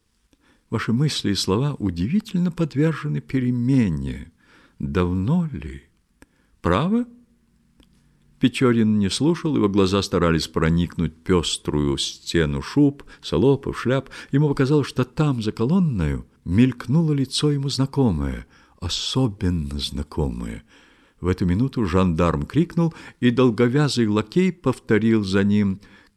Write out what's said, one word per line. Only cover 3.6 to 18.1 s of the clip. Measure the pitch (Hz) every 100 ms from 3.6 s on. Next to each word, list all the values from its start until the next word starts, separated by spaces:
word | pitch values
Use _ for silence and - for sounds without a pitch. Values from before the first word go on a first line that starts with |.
| 120 135 104 73 67 64 - _ _ _ _ _
Давно | 71 90 90 92 101 180 165
ли?» | 85 78 69 _ _ _ _ - _ _ _
«Право?» | 85 90 170 233 240 - _ _ _ _ _ _ _ _ _ _ _ -
Печорин | 123 - 127 117 107 104
не | 98
слушал, | - 143 175 160 123
его | 104
глаза | 98 95 98
старались | 92 90 85 80 -
проникнуть | 82 80 85 82 - 80 -
пеструю | - 90 - - - 73 71 67
стену | - - - 87 76 71
шуб, | - 143 143 139 - -
салопов, | - 82 127 135 - -
шляп. | 117 135 - - -
Ему | 139 151
показалось, | 143 135 151 127
что | -
там, | 127 - 151 123
за | 107
колонною, | - 117 190 165 107 76 65 - _ -
мелькнуло | 95 131 - - 156 160
лицо | 143 131 - 151
ему | 143 139
знакомое, | - 135 139 123